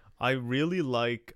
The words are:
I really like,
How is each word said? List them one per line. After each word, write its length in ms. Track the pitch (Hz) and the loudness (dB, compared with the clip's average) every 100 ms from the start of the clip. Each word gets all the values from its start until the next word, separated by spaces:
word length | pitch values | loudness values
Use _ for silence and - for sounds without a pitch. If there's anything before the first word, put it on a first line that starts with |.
| - - | -20 -4
I 120 | 120 | 0
really 520 | 131 120 131 160 180 | 0 0 0 0 0
like, 520 | 139 120 120 120 - | 0 0 0 -2 -8